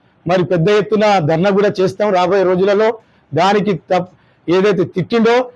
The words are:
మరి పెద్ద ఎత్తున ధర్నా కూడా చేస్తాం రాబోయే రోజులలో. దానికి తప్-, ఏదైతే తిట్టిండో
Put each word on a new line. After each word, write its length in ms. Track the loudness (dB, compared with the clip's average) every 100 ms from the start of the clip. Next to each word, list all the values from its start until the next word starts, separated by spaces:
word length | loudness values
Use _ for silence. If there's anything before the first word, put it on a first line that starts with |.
| _ _ -2
మరి 180 | -2
పెద్ద 260 | 0 0 2
ఎత్తున 480 | 0 0 0 2 0
ధర్నా 320 | 0 0 0
కూడా 200 | 0 0 0
చేస్తాం 340 | -2 -2 -2
రాబోయే 280 | 0 0 0
రోజులలో. 560 | 0 0 0 2 0 -2 _ _ _
దానికి 380 | -2 0 0 -2
తప్-, 760 | -4 -2 -4 -4 -12 _ _ -2
ఏదైతే 300 | 0 2 0
తిట్టిండో 680 | -2 -4 -4 0 2 0 -2